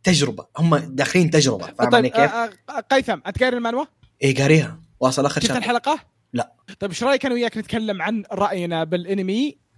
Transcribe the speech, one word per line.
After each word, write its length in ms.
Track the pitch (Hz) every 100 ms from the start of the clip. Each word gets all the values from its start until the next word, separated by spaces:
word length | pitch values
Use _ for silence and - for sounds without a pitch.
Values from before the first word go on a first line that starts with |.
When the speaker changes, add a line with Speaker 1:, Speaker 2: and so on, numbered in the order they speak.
Speaker 1:
تجربة. 440 | - 160 139 101 - -
هم 180 | 165 151
داخلين 540 | - 131 135 185 160
تجربة. 360 | 160 135 101 85
فاهم 240 | - 120
Speaker 2:
طيب، 40 |
Speaker 1:
علي 140 | 233 240
كيف؟ 240 | 226 240
Speaker 2:
آه، 180 | 226 233 - -
آه، 120 | 285
قيثم، 380 | - 269 262 214 190
أنت 160 | -
قاري 140 | 254 240
المانوا؟ 280 | 233 247 294 _ _ _
Speaker 1:
إيه، 140 | 139 131
قاريها. 440 | 139 160 - - - _
واصل 260 | 127 131 139
آخر 140 | 147
Speaker 2:
شفت 80 | 240
Speaker 1:
شابتر. 140 | 247
Speaker 2:
الحلقة؟ 360 | 226 240 277 311 - _ _
Speaker 1:
لا. 200 | 120 - _ - -
Speaker 2:
طيب، 100 | 196
إيش 120 | 165
رأيك 240 | 254 277 277
أنا 80 |
وياك 220 | 240 233 220
نتكلم 460 | - 233 220 190
عن 200 | 170 226 -
رأينا 520 | 185 185 185 175 165
بالأنمي، 720 | 160 175 175 196 185 214 285 - _